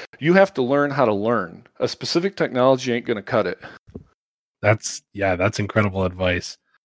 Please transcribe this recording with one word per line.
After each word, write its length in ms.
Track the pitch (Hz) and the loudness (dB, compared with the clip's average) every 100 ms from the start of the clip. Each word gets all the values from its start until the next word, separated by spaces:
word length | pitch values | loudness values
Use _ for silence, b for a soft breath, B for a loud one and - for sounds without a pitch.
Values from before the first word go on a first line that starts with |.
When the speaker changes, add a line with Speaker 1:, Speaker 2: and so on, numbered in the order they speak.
| B - | B -4
Speaker 1:
you 120 | 151 | 2
have 220 | 190 196 | 4 4
to 80 | - | 2
learn 280 | 123 143 143 | 0 0 0
how 140 | 139 | 2
to 80 | 120 | 2
learn. 540 | 101 107 117 87 92 - - | 2 0 -2 -4 -10 -20 -6
A 60 | 123 | -6
specific 480 | - 135 175 196 | -4 -4 -2 -2
technology 600 | - 156 127 127 131 127 | -2 -2 2 4 4 0
ain't 100 | 120 | -4
gonna 160 | 117 107 | -2 -6
cut 260 | - 120 92 | -2 -2 -2
it. 120 | - B B - - - _ _ _ _ _ | -4 B B -20 -20 -20 _ _ _ _ _
Speaker 2:
That's, 400 | 104 107 - - - | 0 0 -2 -10 -12
yeah, 240 | 101 95 90 | -4 -2 0
that's 220 | 98 - | 0 -2
incredible 460 | 101 110 104 95 | -2 0 0 0
advice. 520 | 92 90 92 87 - - _ _ | -2 0 0 0 -4 -14 _ _